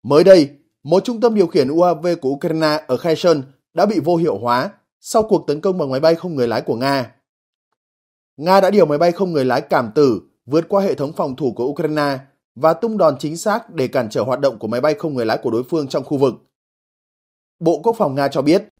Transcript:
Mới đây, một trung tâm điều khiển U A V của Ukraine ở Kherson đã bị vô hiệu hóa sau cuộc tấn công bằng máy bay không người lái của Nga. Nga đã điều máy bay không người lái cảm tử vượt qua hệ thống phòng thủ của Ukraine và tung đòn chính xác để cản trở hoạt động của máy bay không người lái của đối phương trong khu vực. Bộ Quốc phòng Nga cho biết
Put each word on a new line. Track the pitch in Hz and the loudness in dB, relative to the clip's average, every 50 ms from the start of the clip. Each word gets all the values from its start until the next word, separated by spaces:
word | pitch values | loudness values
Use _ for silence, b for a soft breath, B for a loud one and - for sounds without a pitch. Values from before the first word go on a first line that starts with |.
Mới | - 120 139 151 175 | 0 4 4 6 8
đây, | 190 190 180 143 135 - _ _ _ _ _ | 8 8 8 6 2 -4 _ _ _ _ _
một | _ 139 165 190 202 | _ 0 0 0 0
trung | - 240 214 | -2 -4 0
tâm | 240 240 226 | 0 0 2
điều | 208 180 | 2 0
khiển | 165 - 175 131 131 | 2 2 0 0 2
U | 147 165 | 2 2
A | 175 180 170 | 2 2 2
V | 151 160 175 170 170 | -2 -2 -4 -4 -2
của | - 131 | -2 -4
Ukraine | 143 139 - 170 160 160 160 151 151 156 - | -4 -2 -4 -4 -2 0 0 0 -2 -2 -2
ở | - 127 | -4 -6
Kherson | 123 - 170 160 156 - 180 160 143 131 - _ _ _ _ _ | -4 -2 -2 -2 0 2 2 2 2 -2 -10 _ _ _ _ _
đã | 160 190 | 0 0
bị | 208 220 165 | 2 0 -2
vô | 139 165 175 | 0 0 0
hiệu | 165 170 156 104 98 | 0 0 -2 -2 -4
hóa | 117 120 120 127 143 202 - _ _ _ _ _ | -2 -2 0 0 -2 -6 -10 _ _ _ _ _
sau | _ - - 226 | _ -2 0 0
cuộc | 220 220 202 156 - | 2 2 0 0 0
tấn | - 143 151 | -4 -6 -2
công | - 196 185 180 | -2 -2 -2 -2
bằng | 151 135 | -2 -2
máy | 131 135 | -2 2
bay | 156 160 170 | 2 2 2
không | 165 - 185 160 | 2 -2 -6 -2
người | 135 123 117 | -2 0 0
lái | 110 107 | 0 -4
của | 104 - 127 | -2 -4 -4
Nga. | 110 127 139 139 135 120 110 _ _ _ _ _ _ _ _ _ _ _ _ _ _ _ _ _ _ _ _ _ _ _ _ _ | -2 -2 -2 -2 -2 -4 -8 _ _ _ _ _ _ _ _ _ _ _ _ _ _ _ _ _ _ _ _ _ _ _ _ _
Nga | - 147 175 190 196 | -6 0 4 4 4
đã | 190 180 | 4 4
điều | 202 208 170 | 4 4 4
máy | 147 147 147 | 4 4 2
bay | 170 175 | 2 2
không | 170 185 202 180 | 2 0 -4 -2
người | 165 143 131 | 0 0 0
lái | 127 120 139 | 0 0 -2
cảm | 151 - 180 147 120 107 107 | -2 0 -2 -2 -2 0 2
tử | 151 147 131 110 90 - _ _ _ _ | 2 2 4 2 -2 -6 _ _ _ _
vượt | 120 139 165 165 - | -2 -2 -2 0 0
qua | 202 196 | -2 0
hệ | 196 190 135 | 0 0 -2
thống | 123 143 143 | -4 -6 -6
phòng | 165 - 175 143 127 | -4 -6 -6 -6 -4
thủ | 127 156 123 104 | -4 -4 -4 -4
của | - 120 | -4 -6
Ukraine | 139 143 180 156 151 151 151 147 143 139 131 135 _ _ _ _ _ _ | -6 -4 -4 -4 -4 -2 -2 -2 -2 -4 -6 -12 _ _ _ _ _ _
và | 117 151 160 | 0 0 0
tung | 170 165 233 226 220 208 | 0 0 -4 -4 0 2
đòn | 175 156 139 131 | 2 2 2 0
chính | - 147 160 | -8 -10 -10
xác | 170 - 220 202 233 - - | -6 -4 -4 -4 -4 -6 -10
để | - 156 131 120 | -6 -4 -4 -2
cản | - 135 120 107 | -2 -4 -4 -2
trở | - 139 | -4 -4
hoạt | 104 123 139 143 | -2 -2 -2 0
động | 139 135 120 104 | 0 -2 -2 -2
của | - 107 | -8 -6
máy | 117 123 | -4 -2
bay | 135 151 151 | -2 -2 -2
không | 147 - 160 139 | -2 -6 -6 -4
người | 127 113 | -4 -2
lái | 110 120 131 | -2 -4 -4
của | - 123 | -4 -4
đối | 113 117 | -4 -4
phương | 127 - 170 160 147 135 | -4 -4 -6 -6 -4 -4
trong | - 147 131 | -6 -6 -4
khu | - 151 135 | -4 0 0
vực. | 139 131 107 - _ _ _ _ _ _ _ _ _ _ _ _ _ _ _ _ _ _ _ _ _ _ _ _ | 0 0 0 -6 _ _ _ _ _ _ _ _ _ _ _ _ _ _ _ _ _ _ _ _ _ _ _ _
Bộ | 170 160 170 151 | 0 0 0 2
Quốc | - 233 226 - | 0 -2 0 0
phòng | 208 147 131 | -2 -2 0
Nga | 139 139 139 | 0 -2 0
cho | - 143 | 0 0
biết | 131 143 165 202 208 _ _ | 2 4 2 2 0 _ _